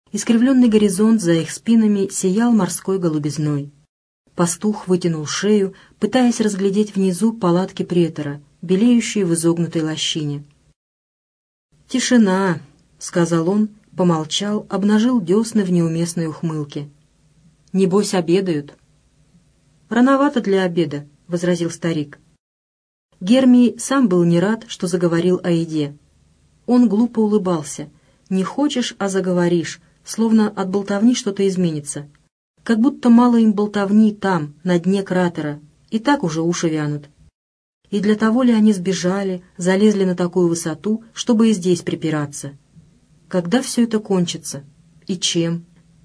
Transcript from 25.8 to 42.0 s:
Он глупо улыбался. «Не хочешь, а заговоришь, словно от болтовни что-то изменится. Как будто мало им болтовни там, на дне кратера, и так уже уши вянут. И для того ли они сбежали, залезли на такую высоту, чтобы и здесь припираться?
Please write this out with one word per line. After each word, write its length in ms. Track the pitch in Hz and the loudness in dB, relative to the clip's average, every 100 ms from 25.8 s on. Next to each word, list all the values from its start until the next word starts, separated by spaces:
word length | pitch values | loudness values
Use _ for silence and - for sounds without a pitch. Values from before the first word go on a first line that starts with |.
| 143 143 _ _ _ _ _ _ - | -4 -8 _ _ _ _ _ _ 0
Он 220 | 247 240 | 2 4
глупо 320 | 196 233 233 | 2 0 0
улыбался. 680 | 214 208 185 170 147 - 151 _ _ _ _ | 0 0 0 -2 -6 -12 -16 _ _ _ _
«Не 140 | 190 | -4
хочешь, 540 | 185 - 294 262 240 - | -2 -2 -2 -2 -6 -6
а 100 | 202 | -4
заговоришь, 720 | 190 180 180 175 175 151 - _ _ | -2 -2 0 2 0 -2 -10 _ _
словно 440 | - - 226 220 208 | -12 -4 2 2 2
от 200 | 208 190 | -2 -4
болтовни 460 | 196 202 202 226 | -4 -2 0 2
что-то 320 | 247 - 196 196 | 2 -2 -2 -2
изменится. 640 | 180 175 156 147 - 147 _ _ _ _ _ | 0 -2 -4 -8 -12 -14 _ _ _ _ _
Как 160 | - 214 | -4 0
будто 280 | 254 277 247 | 0 2 4
мало 280 | 233 247 233 | 6 6 4
им 160 | 220 | 4
болтовни 600 | 202 208 208 196 208 220 | 2 -2 -2 2 4 4
там, 420 | 208 196 180 151 - | 2 -2 -2 -4 -6
на 160 | 180 175 | 0 0
дне 240 | 175 196 | 2 -2
кратера, 560 | 196 180 180 170 151 147 - _ _ | 0 0 0 -2 -6 -8 -14 _ _
и 100 | 226 | -4
так 240 | 226 285 | 0 0
уже 180 | 185 156 | 0 -2
уши 260 | 165 175 170 | -2 -2 -2
вянут. 400 | 156 147 147 147 _ _ _ _ _ _ _ _ | -2 -4 -6 -10 _ _ _ _ _ _ _ _
И 100 | 202 | -2
для 160 | 196 214 | 0 0
того 260 | 220 226 | 2 2
ли 100 | 254 | 4
они 200 | 226 214 | 4 4
сбежали, 720 | 196 175 175 175 190 196 185 - - | 2 -2 -2 -2 -2 -4 -8 -10 -4
залезли 480 | 180 190 214 202 | 0 4 4 4
на 120 | 190 180 | 0 0
такую 320 | 180 185 175 | -2 0 0
высоту, 560 | 170 170 156 208 220 - | 0 -4 -6 -4 -4 -6
чтобы 380 | - - 226 226 | -8 0 2 4
и 20 | |
здесь 300 | 208 175 175 | 2 0 0
припираться? 760 | - 170 | -2 -6